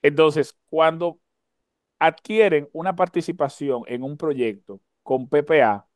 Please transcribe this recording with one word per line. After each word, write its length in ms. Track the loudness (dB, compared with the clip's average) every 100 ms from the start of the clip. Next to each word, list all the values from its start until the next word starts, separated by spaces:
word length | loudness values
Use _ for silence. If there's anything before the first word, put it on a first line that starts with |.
Entonces, 560 | 0 2 2 2 -6 _ _
cuando 500 | 0 0 0 -6 -8 _ _ _ _ _ _ _ _
adquieren 720 | 0 0 -4 2 4 2 -2
una 220 | -8 -6 -2
participación 840 | -2 -2 -6 -4 -4 -4 -4 -4 -4
en 160 | -10
un 140 | -10 -8
proyecto 640 | -6 -2 -4 -4 _ -20 _ _
con 260 | -4 -4 0
P 140 | -2
P 200 | 2 4
A 220 | 4 2 _